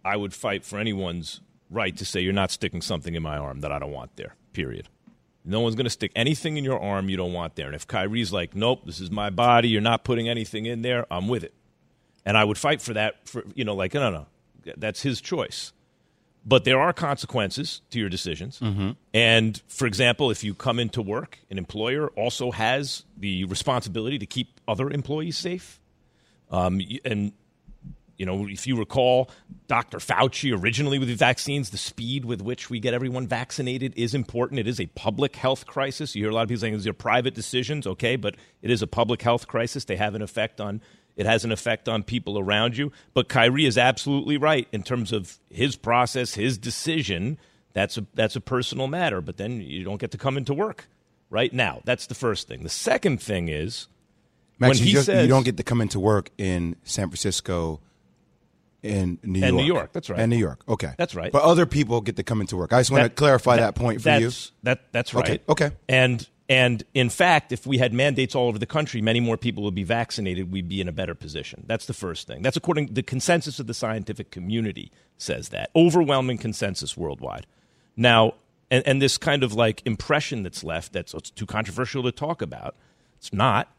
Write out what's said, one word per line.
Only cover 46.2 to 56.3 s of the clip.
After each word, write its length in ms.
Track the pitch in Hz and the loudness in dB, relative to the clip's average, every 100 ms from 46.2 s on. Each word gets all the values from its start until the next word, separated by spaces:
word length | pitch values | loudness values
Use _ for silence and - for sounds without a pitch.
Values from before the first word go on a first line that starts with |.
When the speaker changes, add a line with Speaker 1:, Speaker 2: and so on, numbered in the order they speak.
| 123 | -4
Speaker 1:
his 240 | 104 117 107 | -2 -2 -2
decision. 800 | 120 - 165 160 113 87 104 156 _ _ _ | -6 -6 -2 -2 -2 -2 -2 -6 _ _ _
That's 260 | 98 101 - | -2 -2 -4
a, 80 | 95 | -8
that's 220 | - 110 120 | -2 -2 -2
a 40 | |
personal 460 | - 123 - 127 135 | -4 -2 -2 -4 -4
matter. 340 | 165 165 95 | -2 -2 -2
But 160 | 78 82 | -6 -8
then 240 | 104 120 | -6 -6
you 220 | 76 80 | -8 -8
don't 180 | 92 101 | -6 -6
get 120 | 120 | -6
to 60 | 107 | -4
come 180 | 135 139 | -4 -4
into 180 | 127 | -4
work 340 | 143 214 - - _ _ _ _ | -2 -4 -6 -20 _ _ _ _
right 240 | 107 123 | 0 0
now. 300 | 127 107 64 | 0 -2 -2
That's 220 | - 123 - | -2 -4 -4
the 80 | |
first 320 | 120 120 101 - | -4 -2 -2 -6
thing. 160 | - | -10
The 60 | 82 | -8
second 520 | - - - 180 127 | -4 0 2 2 0
thing 280 | - 98 85 | -2 -4 -2
is, 400 | 76 85 - - _ _ _ _ _ _ _ | -4 -4 -8 -14 _ _ _ _ _ _ _
Speaker 2:
Max, 180 | 127 127 | 6 8
Speaker 1:
when 0 | |
Speaker 2:
you 60 | |
Speaker 1:
he 80 | 120 | 6
Speaker 2:
just, 140 | 131 139 | 6 6
Speaker 1:
says 160 | 190 | 6
Speaker 2:
you 60 | 139 | 8
don't 160 | 135 | 6
get 120 | 123 107 | 4 -2
to 80 | |
come 160 | - 120 | 0 2
into 180 | 107 101 | 2 2
work 320 | 101 104 - | 4 4 2